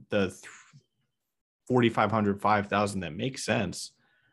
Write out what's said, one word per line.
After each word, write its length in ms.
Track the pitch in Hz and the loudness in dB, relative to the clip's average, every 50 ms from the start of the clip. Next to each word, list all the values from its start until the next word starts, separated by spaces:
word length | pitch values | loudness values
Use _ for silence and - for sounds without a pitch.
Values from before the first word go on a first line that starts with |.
| - - | -10 -4
the 200 | 110 104 98 90 | -2 0 0 -2
th-, 120 | - - - - - - - _ - - _ _ _ _ _ _ _ _ _ _ _ _ _ _ _ _ _ | -4 -8 -18 -20 -20 -20 -20 _ -20 -20 _ _ _ _ _ _ _ _ _ _ _ _ _ _ _ _ _
forty-five 420 | - 127 123 120 113 - 127 110 101 | 0 2 4 4 4 4 2 2 2
hundred, 320 | 107 110 104 101 98 101 | 2 2 2 0 0 0
five 260 | - 101 107 104 101 | 2 2 2 2 2
thousand 340 | 101 101 101 104 104 101 98 | 0 0 0 0 0 -2 -6
that 120 | 87 80 76 | -8 -8 -8
make 220 | 95 117 135 135 | -6 -6 -6 -6
sense, 540 | - - 110 113 120 104 87 - - - - _ _ _ _ _ _ _ _ | -6 -4 -2 -2 -2 -2 -4 -6 -10 -14 -16 _ _ _ _ _ _ _ _